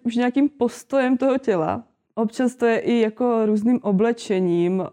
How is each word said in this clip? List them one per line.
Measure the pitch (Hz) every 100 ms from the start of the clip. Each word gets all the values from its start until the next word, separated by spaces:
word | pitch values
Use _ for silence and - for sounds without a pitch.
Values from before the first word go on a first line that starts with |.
už | 240 233
nějakým | 247 262 285
postojem | - 240 - - 277 254 254
toho | 269 262
těla. | 269 185 160 208 - _ _
Občas | - 220 - 254
to | 247 233
je | 226
i | - 240
jako | 220 220 247 226 214
různým | 214 220 247
oblečením, | - 190 226 233 - 190 180 170 175 190 180